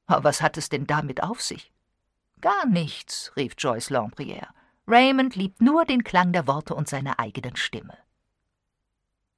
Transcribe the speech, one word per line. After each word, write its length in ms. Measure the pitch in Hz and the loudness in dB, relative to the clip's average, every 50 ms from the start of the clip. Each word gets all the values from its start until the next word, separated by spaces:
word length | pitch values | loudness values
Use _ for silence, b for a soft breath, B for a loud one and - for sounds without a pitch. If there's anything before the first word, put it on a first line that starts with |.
| _ | _
Aber 180 | - 180 143 139 | 0 0 2 4
was 180 | 147 135 - | 2 2 2
hat 160 | 156 151 - 160 | 0 -2 -2 -4
es 120 | - - | -6 -6
denn 180 | 151 135 139 - | -4 -4 -2 -2
damit 340 | 147 151 147 139 131 - | -2 -2 -2 -4 -4 -4
auf 200 | - 180 233 - | -4 -4 -4 -6
sich?“ 320 | - - 151 131 - _ _ _ _ _ _ _ _ _ _ _ _ _ _ _ | -8 -8 -10 -10 -14 _ _ _ _ _ _ _ _ _ _ _ _ _ _ _
„Gar 260 | - 339 403 392 339 | -2 0 0 2 2
nichts“, 680 | 254 190 175 160 147 - - - - - - - - - | 2 2 2 0 -2 -6 -12 -14 -12 -12 -12 -12 -8 -6
rief 200 | 143 139 117 - - | -4 -4 -4 -6 -4
Joyce 320 | - 139 113 117 - - | -2 -2 -2 -2 -2 -2
Lamprière. 580 | 139 127 107 107 - - 143 - - - - - b b b b b b b - | 0 0 0 -2 -6 -10 -10 -10 -10 -12 -14 -16 b b b b b b b 4
„Raymond 480 | 226 240 254 269 269 262 262 262 - | 6 6 6 6 6 4 2 0 0
liebt 260 | 190 196 190 - - | -2 -4 -4 0 4
nur 220 | 226 269 302 330 339 | 4 6 6 6 4
den 200 | - 262 247 226 | 2 2 0 0
Klang 260 | - - 180 180 180 | 2 2 4 4 4
der 160 | 175 180 147 131 | 2 2 2 0
Worte 260 | 135 151 - - 151 | 0 -2 -4 -6 -6
und 140 | - 147 - | -4 -4 -4
seiner 320 | 143 135 135 139 - - | -4 -4 -4 -4 -4 -4
eigenen 380 | 117 110 - 127 113 123 - - | -6 -6 -8 -8 -10 -8 -6 -6
Stimme.“ 400 | - - - 110 98 - - - _ _ _ _ _ _ _ _ _ _ _ _ _ _ _ _ _ _ _ _ _ _ _ _ _ _ _ | -6 -6 -8 -10 -12 -14 -18 -20 _ _ _ _ _ _ _ _ _ _ _ _ _ _ _ _ _ _ _ _ _ _ _ _ _ _ _